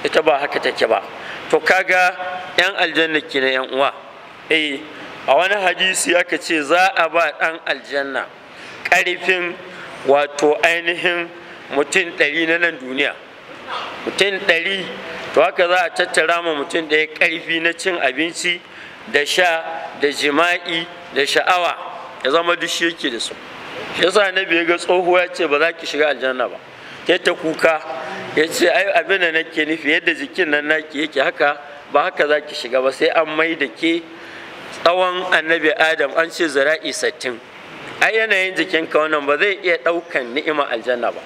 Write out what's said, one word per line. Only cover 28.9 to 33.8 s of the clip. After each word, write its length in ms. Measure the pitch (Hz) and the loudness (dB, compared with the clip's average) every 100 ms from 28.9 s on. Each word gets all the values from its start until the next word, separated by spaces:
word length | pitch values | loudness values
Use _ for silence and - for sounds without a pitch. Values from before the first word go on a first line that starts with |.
| 175 | 2
abin 180 | 160 190 | 2 2
da 100 | 175 | 2
nake 340 | 160 160 151 151 | 2 -2 -2 0
nufi 240 | 160 147 | 0 2
yadda 240 | 165 165 | 2 2
jikin 360 | 151 135 - 170 | -2 -6 -2 2
nan 180 | 147 147 | 2 2
naki 340 | 156 156 139 151 | -2 -2 -6 -4
yake 140 | 139 | 0
haka, 360 | 147 - 147 147 - - - | 0 2 0 0 -10 -18 -2
ba 120 | 143 | 0
haka 240 | 175 180 147 | 0 2 2
za 140 | 151 | 2
ki 120 | 143 - | 0 -10
shiga 260 | 120 127 | -2 2
ba, 100 | 131 | 0
sai 180 | 135 156 | 2 2
an 160 | 165 156 156 | 2 0 0
mai 200 | 165 165 | 0 0
da 100 | 139 | -4
ke 340 | - | -2